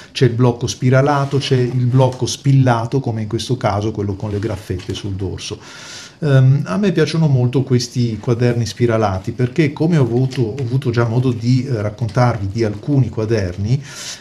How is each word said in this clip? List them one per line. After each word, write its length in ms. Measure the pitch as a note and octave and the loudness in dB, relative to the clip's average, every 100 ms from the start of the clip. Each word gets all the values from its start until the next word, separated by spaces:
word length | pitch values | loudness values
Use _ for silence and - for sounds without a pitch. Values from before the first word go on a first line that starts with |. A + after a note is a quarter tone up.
| - | -12
c'è 140 | - B2 | 0 2
il 60 | |
blocco 340 | A2+ B2 A#2 A#2+ | 4 2 2 -6
spiralato, 720 | - B2+ C3 C#3+ C#3+ C3+ C3+ | -2 2 2 2 0 0 -2
c'è 180 | - C3 | 0 0
il 300 | B2 B2+ B2 | 2 0 2
blocco 400 | C3 B2+ - A2+ | 4 2 0 -6
spillato, 760 | - C#3+ C3+ B2+ A#2 A#2 C#3 | -2 2 4 4 2 0 -4
come 220 | B2 A2 | -2 -6
in 60 | G#2+ | -4
questo 280 | A2+ - A#2+ | -4 -4 -2
caso 340 | G#2+ G2+ G#2+ | 0 0 -2
quello 240 | G#2 G2+ | -4 -4
con 160 | F#2+ G#2+ | -4 -6
le 80 | G#2 | -4
graffette 560 | G#2+ F2+ - A#2 - | -4 -6 -8 -8 -6
sul 200 | F#2+ G2+ | -8 -6
dorso. 440 | F#2+ F#2 F2+ - - - - - - - - | -6 -6 -8 -10 -12 -16 -20 -18 -18 -18 -6
Ehm, 420 | D3+ C3+ C3 C#3 | 2 6 6 4
a 120 | - F#3+ | 2 0
me 140 | G3+ | 0
piacciono 340 | D#3+ D3+ E3 D#3 | 2 0 2 2
molto 340 | B2+ B2 C3+ | 4 2 0
questi 560 | C3 B2 - B2+ A#2 G#2+ | 2 0 0 -2 -2 -2
quaderni 460 | - A2+ A#2+ A#2+ | -2 2 2 2
spiralati 680 | A2 - A#2+ A2 G#2 F#2+ - | -4 0 2 2 0 -2 -6
perché, 400 | - A#2+ - D3+ | -2 -2 0 0
come 260 | - D#3+ D#3+ | 2 2 2
ho 40 | |
avuto, 400 | A#2 A#2+ C3 C3+ | 2 2 0 -2
ho 200 | A2 G#2 | -4 -2
avuto 280 | A#2 C3+ B2+ | -2 -2 0
già 140 | A#2 | 0
modo 260 | A#2 A#2+ B2+ | 2 2 0
di, 360 | G#2+ A#2 B2+ C#3+ | 0 2 2 0
eh, 160 | A2+ | -2
raccontarvi 640 | G#2 - A2+ B2+ A#2+ A2+ G2 | -4 -4 -4 2 2 2 -4
di 140 | A2+ | -2
alcuni 440 | G#2+ G#2 - C#3 G#2+ | -2 -2 0 2 2
quaderni, 760 | - A2 A2+ F#2 F#2+ G#2 C#3+ - - - - | -2 0 0 -2 -4 -2 -2 -4 -14 -14 -12